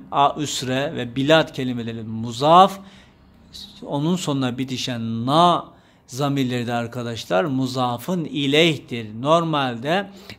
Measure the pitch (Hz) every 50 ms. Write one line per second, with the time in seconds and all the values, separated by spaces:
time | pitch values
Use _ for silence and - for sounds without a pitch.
0 | - - - 143 139 143 - 156 147 135 - - 127 123 127 131 143 156 160 123
1 | 123 120 117 135 135 143 160 160 147 - - - 131 127 123 120 113 117 113 117
2 | 110 110 110 110 113 120 117 117 139 151 165 180 190 196 - - - - - -
3 | - _ _ _ _ _ _ _ - - - - - - - - - - - 143
4 | 147 160 185 175 - 156 143 139 131 127 120 123 135 131 131 117 - - 123 117
5 | 113 113 113 113 117 127 143 160 175 175 165 135 - - - - _ _ _ _
6 | _ - 123 123 147 139 139 139 131 123 123 123 117 117 120 120 120 113 117 123
7 | 120 117 117 110 - - 175 185 185 156 131 131 131 123 123 131 123 123 120 117
8 | - - 185 180 156 - - 147 143 139 139 151 170 170 147 123 - - 123 117
9 | 113 107 107 113 127 147 160 170 170 160 156 143 135 131 120 113 120 143 170 196
10 | 196 196 - - - - -